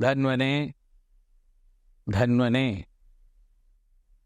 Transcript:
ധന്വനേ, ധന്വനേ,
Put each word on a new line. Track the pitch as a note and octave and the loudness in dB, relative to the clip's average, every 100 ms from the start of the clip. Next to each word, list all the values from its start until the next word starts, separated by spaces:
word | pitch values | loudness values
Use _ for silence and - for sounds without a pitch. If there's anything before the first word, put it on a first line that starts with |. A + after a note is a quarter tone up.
ധന്വനേ, | B2 C#3 C3+ B2+ C3+ C#3+ D3 - _ _ _ _ _ _ _ _ _ _ _ _ - | 0 2 0 0 0 -2 -4 -10 _ _ _ _ _ _ _ _ _ _ _ _ -4
ധന്വനേ, | G2 A#2+ A#2+ A#2+ B2+ C3 G2 - _ - - - _ _ _ _ _ _ _ _ _ | 0 2 2 2 0 -2 -4 -10 _ -20 -20 -20 _ _ _ _ _ _ _ _ _